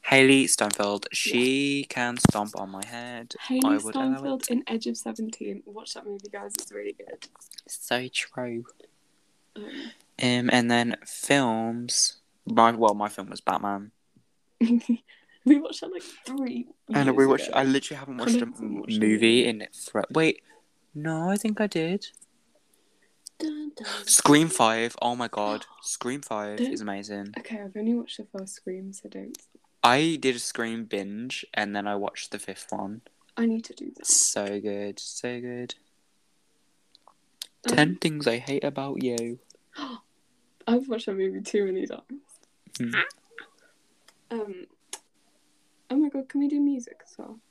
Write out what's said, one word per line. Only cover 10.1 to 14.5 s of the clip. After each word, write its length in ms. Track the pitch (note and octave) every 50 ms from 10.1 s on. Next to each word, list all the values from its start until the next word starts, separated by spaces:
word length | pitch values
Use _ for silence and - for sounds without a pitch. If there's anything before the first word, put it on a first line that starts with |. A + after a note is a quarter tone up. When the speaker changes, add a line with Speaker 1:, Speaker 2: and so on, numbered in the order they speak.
| _ -
Speaker 1:
Um, 280 | C3 B2 B2 B2 A#2+ B2
and 180 | - B2 A#2 A#2+
then 260 | A#2+ A#2+ A#2 A#2 A2+ - -
films. 1120 | - - - - - C#3+ C#3+ C3 A#2+ A2+ A2+ A2+ A#2 A#2 A#2+ A#2+ A#2+ - - - - - _ _ _ _ _ _
My, 260 | - A#2 A#2 A2+ A2+
well, 220 | A#2 A2 A2+ G#2+ G#2
my 140 | G#2 G#2 G#2+
film 220 | - - F#2+ G2+
was 100 | - -
Batman. 500 | _ - F#2 - - G2+ G2+ G2 G2+ G#2+ _ _ _ _ _ _ _
Speaker 2:
<laughs> 360 | _ _ _ _ _